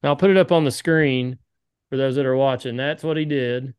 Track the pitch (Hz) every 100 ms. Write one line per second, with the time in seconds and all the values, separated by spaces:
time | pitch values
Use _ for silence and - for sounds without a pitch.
0 | 143 143 190 190 175 170 151 - - 160
1 | 151 131 123 127 _ _ _ _ _ 131
2 | 135 131 135 131 135 127 131 120 139 156
3 | 156 156 156 143 123 123 131